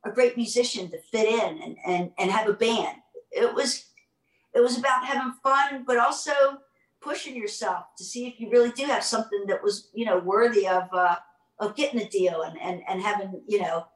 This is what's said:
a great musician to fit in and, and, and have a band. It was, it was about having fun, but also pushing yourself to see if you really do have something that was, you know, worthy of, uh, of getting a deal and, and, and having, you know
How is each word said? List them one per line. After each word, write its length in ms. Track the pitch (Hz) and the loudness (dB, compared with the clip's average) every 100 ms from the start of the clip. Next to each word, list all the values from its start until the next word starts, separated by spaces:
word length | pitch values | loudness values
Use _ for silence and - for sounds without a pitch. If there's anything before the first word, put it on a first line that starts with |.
a 60 | 214 | -4
great 260 | 220 247 240 | 4 4 4
musician 520 | 226 240 247 214 180 | -2 0 0 -2 -8
to 100 | 170 | -12
fit 280 | - 226 220 | -6 0 2
in 340 | 233 190 156 | 2 0 -4
and, 140 | 160 - | -12 -10
and, 280 | - 180 180 - | -2 -2 -2 -2
and 120 | 185 | 0
have 180 | 208 220 | 2 0
a 40 | |
band. 460 | - 233 269 - - _ - _ | 2 2 2 -2 -8 _ -20 _
It 220 | - 233 | 0 0
was, 300 | - 269 - - _ _ _ _ _ _ | 2 -2 -2 -8 _ _ _ _ _ _
it 60 | - | 4
was 180 | 247 247 | 4 4
about 260 | 269 254 | 2 0
having 280 | 254 277 262 - | 0 -2 -4 -4
fun, 400 | 269 269 277 277 | 2 4 2 -2
but 140 | 247 240 | 0 2
also 600 | 240 302 302 285 277 277 _ _ _ _ | 2 0 -2 4 4 2 _ _ _ _
pushing 360 | 294 302 294 254 | -8 -8 -8 -8
yourself 500 | 208 - 208 180 - - | -8 -6 -4 -4 -8 -18
to 60 | |
see 220 | 185 240 247 | -12 -10 -10
if 120 | 240 | -10
you 120 | 226 | 2
really 200 | 240 240 | 4 4
do 140 | 233 | 0
have 180 | 277 226 | -2 0
something 440 | - 226 226 202 196 | 0 -4 -2 -4 -2
that 140 | 202 | -2
was, 260 | 208 202 - | -2 -4 -10
you 140 | 220 233 | -6 0
know, 120 | 180 | 0
worthy 500 | 175 202 240 214 190 | 2 2 4 4 2
of, 200 | 185 185 | 0 0
uh, 240 | 185 180 170 - _ _ _ | 0 2 2 -4 _ _ _
of 160 | 208 | -6
getting 260 | 208 285 240 | -2 -2 -2
a 80 | 208 | -2
deal 340 | 196 180 160 | 0 0 0
and, 140 | 165 160 | -6 -8
and, 220 | 180 180 - | -8 -8 -6
and 140 | 185 | -4
having, 400 | 202 208 196 190 - | -2 -4 -6 -12 -2
you 120 | 208 | -2
know 260 | 175 165 - | 0 -4 -6